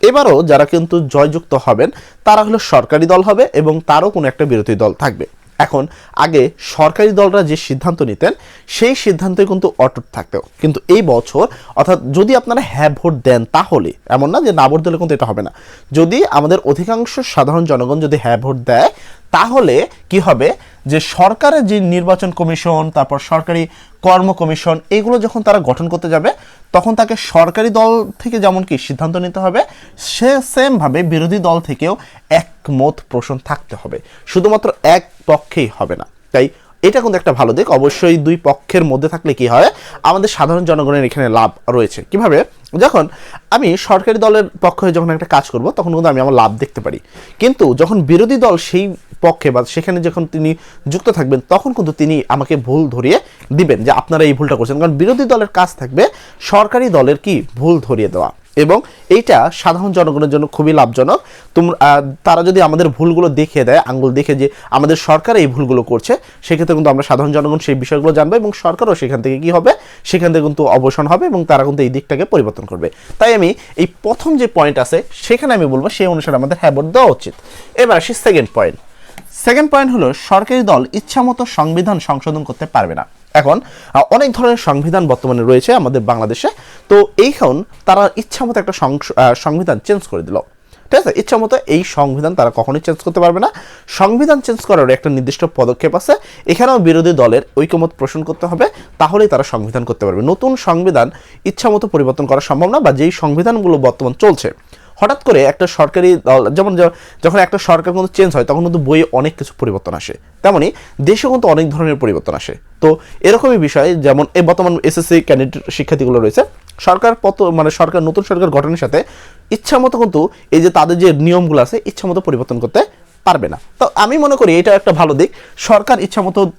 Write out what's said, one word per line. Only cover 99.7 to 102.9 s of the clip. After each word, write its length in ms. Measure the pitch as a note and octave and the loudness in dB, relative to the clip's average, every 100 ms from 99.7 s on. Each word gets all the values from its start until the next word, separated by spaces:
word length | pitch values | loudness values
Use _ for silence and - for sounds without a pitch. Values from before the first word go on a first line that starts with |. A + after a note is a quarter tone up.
| A#2+ | -6
করতে 220 | A#2+ A2 G2+ | -6 -4 -4
পারবে। 160 | F#2 | -2
নতুন 340 | C3+ F#3+ C4 C4 | -2 0 -2 -2
সংবিধান 540 | F#3+ E3+ F#3 C3+ A#2+ - - - | -2 0 0 0 0 -4 -20 -10
ইচ্ছামতো 420 | G3 - A#3 G#3 G#3+ | -10 -4 0 0 0
পরিবর্তন 400 | D#3 C3 C3+ C#3 | -2 0 -2 0
করা 140 | C#3 | -2
সম্ভব 280 | - C#3+ F#3 | 0 -2 0
না, 120 | B3 | 2
বা 120 | F3 | 2